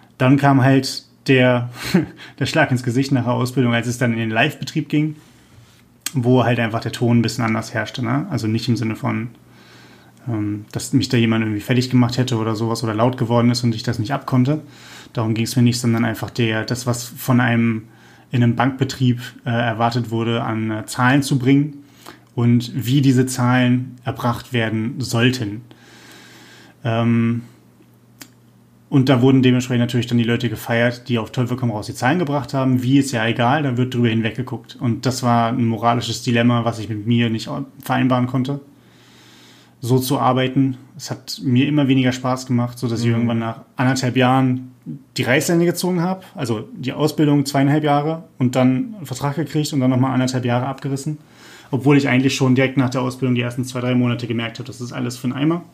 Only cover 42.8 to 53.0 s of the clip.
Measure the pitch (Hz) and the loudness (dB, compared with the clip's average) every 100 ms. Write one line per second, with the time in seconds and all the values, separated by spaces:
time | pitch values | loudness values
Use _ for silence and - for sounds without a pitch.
42.8 | 123 117 117 117 117 113 113 113 - - | -4 -2 0 0 0 -2 -4 -8 -14 -2
43.8 | 127 131 127 127 127 131 131 127 127 - | 0 0 -2 2 4 4 2 0 -4 -18
44.8 | - 143 - - 104 139 156 170 170 170 | -16 -16 -12 -6 0 2 2 2 2 0
45.8 | 180 180 175 185 - - 131 107 - - | -2 -2 -2 -4 -10 -8 -4 -4 -6 -8
46.8 | 131 135 151 151 147 147 139 143 139 151 | -8 -2 -2 2 2 4 2 2 2 2
47.8 | 147 143 147 165 - - 123 131 127 131 | 2 0 0 -4 -8 -2 0 4 2 2
48.8 | - - 139 127 143 143 151 156 147 151 | -2 -8 -12 -6 -4 -4 -4 -2 -2 0
49.8 | 127 127 131 127 131 127 120 120 135 131 | 2 2 2 2 0 -2 -2 -2 -2 -6
50.8 | 139 135 156 151 - - - - - 127 | -6 -6 -6 -8 -12 -20 -20 -20 -6 -2
51.8 | 131 139 127 127 131 - 131 127 131 135 | 4 4 4 2 2 2 2 4 2 2
52.8 | 123 131 | 0 0